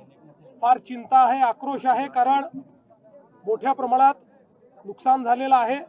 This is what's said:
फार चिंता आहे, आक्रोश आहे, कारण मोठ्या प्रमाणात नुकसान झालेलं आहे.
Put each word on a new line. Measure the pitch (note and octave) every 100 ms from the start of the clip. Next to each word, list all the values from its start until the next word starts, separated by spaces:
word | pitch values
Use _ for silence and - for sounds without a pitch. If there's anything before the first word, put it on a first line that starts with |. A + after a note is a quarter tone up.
| - _ - _ - -
फार | A3 B3+
चिंता | - A#3+ A3 C4
आहे, | B3 C4
आक्रोश | A3+ - C4 B3+ B3+
आहे, | A#3+ C4
कारण | B3+ B3+ C#4 - C4+ - _ _ _ _ - _ _ G3
मोठ्या | A3 A#3+
प्रमाणात | C#4 B3 B3+ C#4 C#4 _ _ _ _ _ - G3
नुकसान | - C4 C4
झालेलं | A#3 B3 C4+ C4
आहे. | A#3 C#4